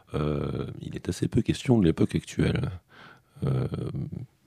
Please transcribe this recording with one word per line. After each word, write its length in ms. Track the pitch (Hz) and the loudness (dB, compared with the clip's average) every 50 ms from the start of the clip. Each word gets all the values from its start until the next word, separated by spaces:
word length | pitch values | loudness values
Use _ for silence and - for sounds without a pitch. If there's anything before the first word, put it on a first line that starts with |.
| _ - - | _ -6 -4
euh, 540 | 76 76 76 73 71 73 71 71 71 67 - - - | -2 0 0 0 0 -2 -2 -4 -4 -6 -6 -8 -10
il 140 | - - 80 | -10 -10 -10
est 140 | - - - | -8 -4 -4
assez 180 | 87 - - | -2 -2 -2
peu 140 | - - 120 | 0 2 2
question 360 | - - 78 - - - 120 | 2 2 0 0 4 4 6
de 60 | 110 90 | 6 6
l'époque 320 | 82 - - 107 - - | 6 4 4 2 2 0
actuelle. 540 | 80 - - - - 76 - - - - - 92 - _ _ - - - - - - _ _ - - - | -2 -4 -2 0 2 2 2 2 0 -2 -4 -6 -8 _ _ -20 -20 -20 -20 -20 -20 _ _ -10 -4 -2
Euh, 240 | 69 65 64 - - - - - - - - - - - - - - _ _ _ | 0 0 0 -2 -2 -4 -6 -6 -6 -6 -6 -6 -6 -8 -10 -12 -14 _ _ _